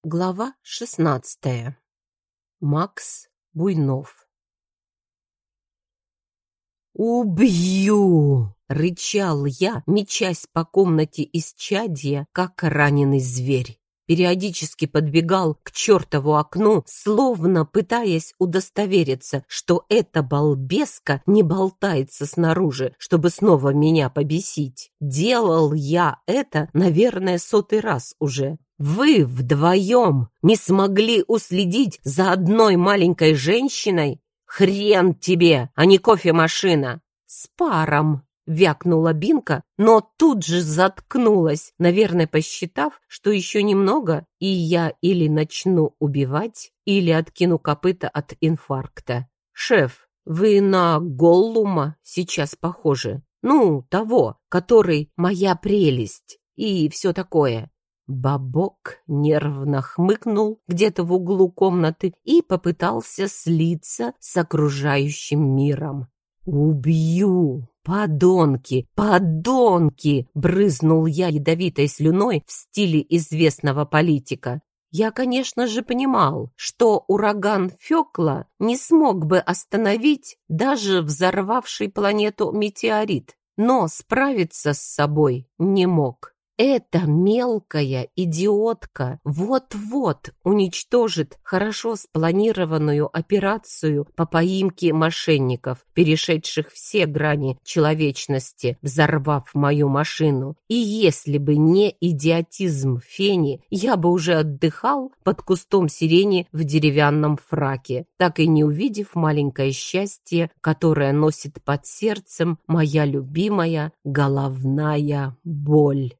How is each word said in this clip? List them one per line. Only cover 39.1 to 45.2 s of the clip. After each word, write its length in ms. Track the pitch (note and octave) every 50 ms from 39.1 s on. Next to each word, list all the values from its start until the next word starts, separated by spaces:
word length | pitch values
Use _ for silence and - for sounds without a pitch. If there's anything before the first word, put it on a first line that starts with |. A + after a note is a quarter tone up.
Бинка, 520 | D#3+ D#3 D#3+ A#3+ D#4+ C#4 - - D3+ D3+ - _ _
но 320 | - G3+ A3+ A3+ A3 G#3+ _ _
тут 280 | _ D#4+ D#4+ C4 G3+ D#3
же 160 | D3+ E3+ F3+
заткнулась, 1120 | F3 D#3 D3+ E3 F#3 F#3+ F#3+ - _ _ - B3+ B3 A3 G#3+ F#3+ E3 D#3+ D3 D3+ - - _ _
наверное, 500 | E3+ F3 E3+ G3+ A3 F#3+ E3+ F3 D#3+ D#3
посчитав, 720 | - D#3+ D#3+ - - - F#3 E3+ _ - C#4+ D4+ - _ _ _
что 240 | - - _ G3+
ещё 280 | G#3+ F#3+ E3+ - - G#3+
немного, 640 | G3+ G#3 G3 G3 G3 F#3+ A#3 D4+ B3 E3 D#3+ D3 - _ _ _
и 80 | F3+
я 460 | G3 F#3+ F3+ E3 D#3+ F3 E3+ E3+ D3+ - _
или 260 | - F3+ G3 F3